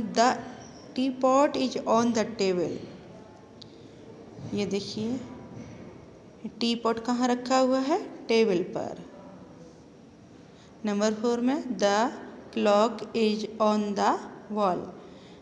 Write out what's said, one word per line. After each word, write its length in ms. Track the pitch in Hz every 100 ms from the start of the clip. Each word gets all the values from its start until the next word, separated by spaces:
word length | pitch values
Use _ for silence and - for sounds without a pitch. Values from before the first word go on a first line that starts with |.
| 214
The 140 | 180 240 247 - - - - - -
teapot 600 | 262 254 262 262 294 277
is 220 | 262 - -
on 260 | 226 233
the 140 | 226 208 -
table। 360 | 190 180 151 - - - - - - - - - - - - - - - - - -
ये 120 | 202 196
देखिए, 520 | 196 196 - 220 262 - - - - - - - - - - - - 214 -
teapot 440 | 233 233 226 226
कहाँ 240 | 240 240 247
रखा 300 | 247 247 262
हुआ 220 | 262 262
है? 220 | 262 370 - - -
table 360 | 226 214 175 180 -
पर। 280 | - - - - - - - - - - - - - - - - - - - - 214
नंबर 280 | 202 214
फ़ोर 260 | 214 240 240
में, 240 | 247 285 - 196
the 300 | 202 202 240 - - - -
clock 500 | 226 214 202 226 220 - 233
is 320 | 214 214 214 -
on 280 | 214 208 208 196
the 160 | 202 349 - - -
wall। 340 | 208 202 180 180 - - - - -